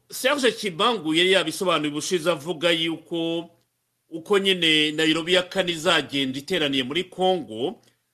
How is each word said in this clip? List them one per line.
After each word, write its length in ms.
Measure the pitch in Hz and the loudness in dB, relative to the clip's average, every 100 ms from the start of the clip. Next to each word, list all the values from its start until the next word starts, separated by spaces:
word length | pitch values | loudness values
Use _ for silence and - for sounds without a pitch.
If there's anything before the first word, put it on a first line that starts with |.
| - | -16
Serge 420 | - 254 294 247 | -4 -2 2 0
Kibangu 640 | 220 208 160 226 220 156 | 0 -4 0 0 0 0
yari 180 | 160 185 | 2 4
yabisobanuye 580 | 190 160 - 185 160 147 | 4 2 -2 0 0 0
ubushize 400 | 147 - 180 160 | -4 -2 -2 0
avuga 400 | 156 156 160 170 | -2 -4 -2 0
yuko 800 | 170 165 160 - 170 165 170 170 _ _ _ _ _ _ | 2 0 -4 -6 -6 -4 -4 -8 _ _ _ _ _ _
uko 300 | 165 160 202 | -12 0 2
nyine 540 | 196 185 160 156 151 | 2 2 4 4 2
Nairobi 400 | 151 160 160 165 | 2 2 2 2
ya 100 | 180 | 2
kane 300 | 180 190 175 | 2 -2 -2
izagenda 680 | 165 170 165 131 143 135 131 | -2 2 2 0 -2 -2 -4
iteraniye 440 | 135 180 147 135 | -4 -2 0 -2
muri 220 | 123 160 | -2 -4
Congo, 760 | 180 - 185 180 110 110 151 233 _ _ _ | -6 -2 0 0 -4 -6 -6 -6 _ _ _